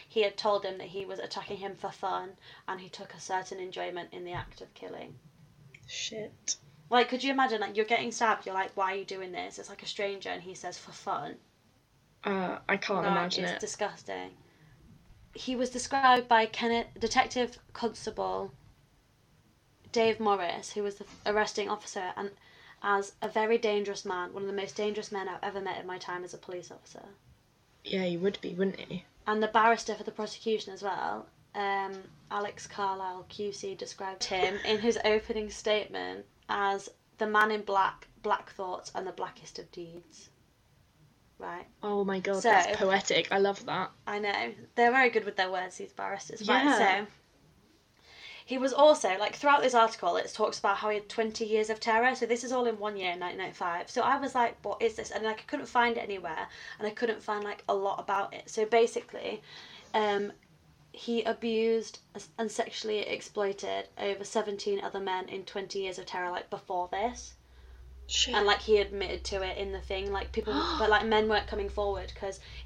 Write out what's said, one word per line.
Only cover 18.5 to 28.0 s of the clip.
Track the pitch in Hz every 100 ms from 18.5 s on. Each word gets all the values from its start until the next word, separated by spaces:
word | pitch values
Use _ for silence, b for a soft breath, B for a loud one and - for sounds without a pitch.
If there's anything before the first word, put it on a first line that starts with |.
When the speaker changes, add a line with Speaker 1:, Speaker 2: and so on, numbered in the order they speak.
| - - - _ _ _ _ _ _ _ _ _ _ -
Speaker 1:
Dave | 233 226 220
Morris, | 220 196 175 - -
who | 214
was | 202 202
the | 202 - -
arresting | 208 208 - 202
officer, | 208 - 208 180 -
and | 202 - B B B B
as | 202 202 196 -
a | 214
very | 220 214 233
dangerous | 226 208 202 196 208
man, | 185 180
one | 196
of | 196
the |
most | 196 196 -
dangerous | 208 214 208
men | 202 190
I've | 180
ever | 202 196
met | 196 -
in | 180
my | 180
time | - 180
as | 180
a | 151
police | - 180 170
officer. | - - - 202 202 _ - _ _ _ _
Speaker 2:
Yeah, | - 190